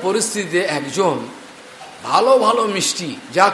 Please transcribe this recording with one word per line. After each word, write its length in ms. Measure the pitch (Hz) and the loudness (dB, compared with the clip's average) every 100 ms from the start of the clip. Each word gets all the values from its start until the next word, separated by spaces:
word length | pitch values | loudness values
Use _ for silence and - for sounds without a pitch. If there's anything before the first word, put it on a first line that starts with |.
পরিস্থিতিতে 580 | 180 208 220 208 180 175 | 0 -2 -2 -4 -2 -2
একজন 600 | 185 147 143 175 185 127 117 - - - - - - - | 0 -2 -4 0 0 0 -6 -14 -20 -20 -20 -20 -20 -14
ভালো 340 | - 156 240 262 | 0 2 4 4
ভালো 300 | 220 233 214 | 4 2 0
মিষ্টি, 480 | 196 - - 165 - - | -2 -4 -4 -8 -10 -4
যা 180 | 147 202 | 2 2